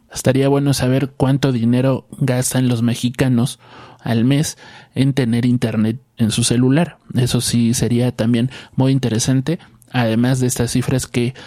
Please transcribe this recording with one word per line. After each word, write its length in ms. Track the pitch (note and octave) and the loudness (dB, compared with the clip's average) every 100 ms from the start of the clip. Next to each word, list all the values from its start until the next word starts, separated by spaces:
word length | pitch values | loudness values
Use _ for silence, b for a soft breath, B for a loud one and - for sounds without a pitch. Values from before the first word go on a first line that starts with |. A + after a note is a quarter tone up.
| _ | _
Estaría 360 | - C3 C3 C3+ | -6 0 2 2
bueno 260 | C#3 C#3+ | 2 2
saber 380 | C3+ B2+ C3 C3 - | 0 0 0 -2 -2
cuánto 360 | C3 C3+ C#3 | 0 0 0
dinero 560 | B2 A#2 B2 C3 C3 - - | 0 0 2 2 -2 -4 -4
gastan 480 | C3+ B2 C3 B2+ B2+ | -2 -2 -2 0 0
los 160 | A#2+ | 0
mexicanos 800 | A#2 A2+ B2 - C3+ A#2+ B2 - B B B B | 0 -2 -4 -2 0 2 0 -4 B B B B
al 240 | - A2+ | -4 0
mes 340 | A#2+ C#3 D#3 - B B B - | 2 2 -2 -6 B B B -2
en 160 | D#3+ | 0
tener 320 | C3+ A#2+ A#2 | 0 0 2
internet 560 | B2 B2 A#2 A2 A2 B2 _ - | 2 0 0 0 -2 -2 _ -2
en 160 | A2 | -2
su 100 | - | 0
celular. 560 | A#2+ A#2+ B2+ C#3+ E3+ - - | 0 2 2 2 0 -6 -8
Eso 260 | - B2 B2 | -2 0 0
sí 320 | - A#2+ A#2 | 0 0 0
sería 380 | A#2 A2+ A#2+ B2 | 0 0 0 -2
también 400 | - A2 A#2+ B2 B B | -2 0 0 0 B B
muy 160 | - C3 | -2 2
interesante, 720 | C3+ B2+ - - C3 C3 E3+ B B _ | 2 0 -2 0 0 0 -6 B B _
además 480 | B2+ A#2 A2 B2 C3 | -2 0 2 0 0
de 80 | B2+ | 0
estas 240 | - A#2+ | -2 -2
cifras 340 | B2+ B2 C3 - | -2 -2 -4 -4
que 280 | B2 A#2+ - | -4 -4 -6